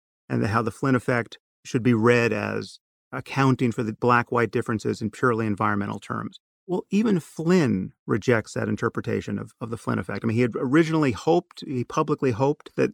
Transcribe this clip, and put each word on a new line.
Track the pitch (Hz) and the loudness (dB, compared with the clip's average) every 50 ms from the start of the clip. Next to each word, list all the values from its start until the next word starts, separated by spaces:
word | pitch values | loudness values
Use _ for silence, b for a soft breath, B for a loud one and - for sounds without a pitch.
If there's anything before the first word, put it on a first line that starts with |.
| _ _ _ _ _ | _ _ _ _ _
and | - 131 120 120 | -4 -2 -2 0
the, | 110 | 2
how | 104 117 | 2 2
the | 113 110 | 0 0
Flynn | - - - 135 131 | -2 -2 0 0 0
effect | 120 - - 127 120 113 - - - _ _ _ _ _ | 2 2 0 0 0 -2 -4 -10 -20 _ _ _ _ _
should | - - 131 | -6 -4 0
be | 107 127 120 | 2 4 4
read | 110 110 120 120 120 117 117 | 4 4 4 4 4 2 0
as | 107 104 104 104 104 107 107 - - - _ _ _ _ _ _ | 0 -2 -4 -4 -4 -6 -8 -10 -14 -20 _ _ _ _ _ _
accounting | - 135 - - - 135 135 135 127 - 135 120 | -14 -12 -12 -4 0 4 4 4 4 4 0 -2
for | 110 - | -2 -2
the | 120 107 110 | -6 -6 -4
black-white | - - 120 123 120 120 - 123 120 117 104 | -2 2 4 4 4 2 2 0 0 0 0
differences | - 123 113 - 117 104 - 117 107 - | 0 -4 -2 -2 -4 -2 -2 -4 -4 -4
in | 110 104 | -6 -8
purely | - - - 127 117 110 113 | -4 0 0 0 2 0 0
environmental | 110 104 90 113 107 104 101 101 104 110 104 | -2 -2 0 0 0 0 -2 -4 -4 -8 -10
terms. | - - 120 110 110 110 - - _ _ _ _ _ | -10 -10 -8 -8 -8 -10 -12 -16 _ _ _ _ _
Well, | - 175 185 - _ | -6 -6 -6 -4 _
even | 190 202 226 233 196 165 | 0 2 2 2 2 0
Flynn | - - - - 160 165 185 185 151 120 104 92 98 - - _ _ | -2 -6 -10 -4 0 2 4 4 4 4 2 0 -2 -6 -10 _ _
rejects | - 123 117 - - 120 110 - - - | -2 -2 0 2 2 2 2 0 -4 -6
that | 117 110 107 | -4 -4 -2
interpretation | 107 - - 113 - 123 107 117 107 101 98 - 101 104 | -2 -2 -2 -4 -4 -4 -4 -4 -4 -4 -4 -4 -6 -8
of, | 110 113 - _ | -8 -12 -12 _
of | 127 113 | -12 -10
the | 117 | -10
Flynn | 110 - 127 117 | -8 -6 -4 -4
effect. | 107 101 - 101 101 - | -4 -4 -6 -8 -4 -4
I | |
mean, | 117 110 | -2 0
he | 117 127 | 0 0
had | 117 101 | 0 -2
originally | - 147 123 135 165 165 156 160 160 151 135 104 | -4 -2 2 4 4 4 4 2 2 2 0 0
hoped, | - - 160 165 175 - _ _ - - | 0 0 2 2 2 0 _ _ -16 -12
he | - 139 123 117 | -8 -6 -6 -6
publicly | - - - 156 151 151 - 147 131 | -4 -2 -2 0 0 -2 0 0 0
hoped | 120 98 135 139 151 - _ - - | 0 2 0 0 0 -2 _ -8 -2
that | - 131 127 | -2 -2 -2